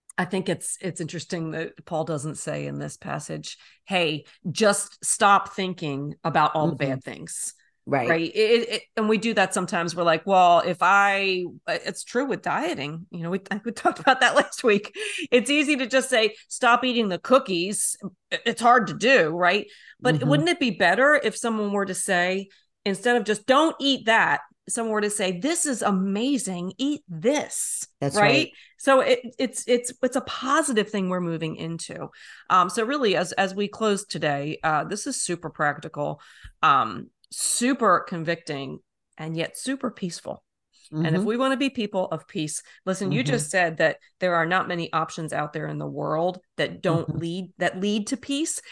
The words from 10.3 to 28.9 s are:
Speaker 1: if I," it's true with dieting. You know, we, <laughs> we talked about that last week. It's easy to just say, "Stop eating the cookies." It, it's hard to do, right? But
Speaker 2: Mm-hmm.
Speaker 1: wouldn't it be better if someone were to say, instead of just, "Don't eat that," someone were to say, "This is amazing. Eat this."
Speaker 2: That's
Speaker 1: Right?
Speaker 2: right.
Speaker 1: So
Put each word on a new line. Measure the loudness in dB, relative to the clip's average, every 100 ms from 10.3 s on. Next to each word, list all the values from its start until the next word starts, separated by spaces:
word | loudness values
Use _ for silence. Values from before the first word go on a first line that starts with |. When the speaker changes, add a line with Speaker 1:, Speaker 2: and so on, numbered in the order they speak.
| 6 8 6
Speaker 1:
if | 4 2
I," | 4 6 4 2 0 -2 -4 -10 -6
it's | -4 -6 -10
true | -4 -4 -2
with | -4
dieting. | -2 -2 -2 -4 -8 -10 -12
You | -8
know, | -4
we, | -4 -4
<laughs> | -8 -8
we |
talked | -2 -2 0
about | 2 4
that | 4 4
last | 0 0 2
week. | 2 0 -10 -8 -6 2
It's | 2 2
easy | 0 2 0
to | 0
just | 0 2
say, | 2 2 -2 -14
"Stop | 0 4 4
eating | 2 0 0
the | -2
cookies." | 4 2 4 -2 -2 -2 -4 -4 -12 _ -8
It, | -4 -4
it's | 2
hard | 6 6 4
to |
do, | 0 4 6 4
right? | 2 2 2 -4 -16 -20 -2
But | 0 2
Speaker 2:
Mm-hmm. | 4
Speaker 1:
wouldn't | 4 2
it | 2
be | 0
better | 2 2 6 4 4
if | 2 -2
someone | -4 -2 -2
were | -2 -2
to | -4
say, | 0 2 2 -2 -6 _ _ _
instead | -4 0 2 2
of |
just, | 2 -2 4
"Don't | 4 4 2
eat | 0 0 4
that," | 4 4 2 -4 _ -8
someone | -4 -2
were | 0
to | 0
say, | 0 -2 0
"This | -2 0 -2
is | 0
amazing. | 0 2 0 0 0 0 -2 -6 -6 -4
Eat | -4 -4 -8
this." | -2 0 0 -2 -6 -6 -6 -10 -4
Speaker 2:
That's | -2 2
Speaker 1:
Right? |
Speaker 2:
right. | 4 4 0 -8 -20 -4
Speaker 1:
So | 4